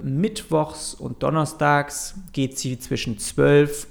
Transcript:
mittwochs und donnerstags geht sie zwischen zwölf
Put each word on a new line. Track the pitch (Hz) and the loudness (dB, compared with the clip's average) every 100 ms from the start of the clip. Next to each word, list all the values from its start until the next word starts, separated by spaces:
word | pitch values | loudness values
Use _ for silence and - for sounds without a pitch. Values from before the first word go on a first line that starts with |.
mittwochs | 135 135 147 147 - 160 151 - - | -4 0 -2 -2 -2 0 0 -6 -12
und | - 127 127 | -10 -10 -4
donnerstags | 135 156 151 - 147 147 143 - - - 180 | 0 0 0 0 2 2 0 -6 -10 -12 -8
geht | - 131 - | -2 -2 -2
sie | 131 127 | -6 -6
zwischen | - 127 127 107 | -4 -4 -4 -6
zwölf | - - 143 143 147 147 - | -4 2 6 8 6 0 -10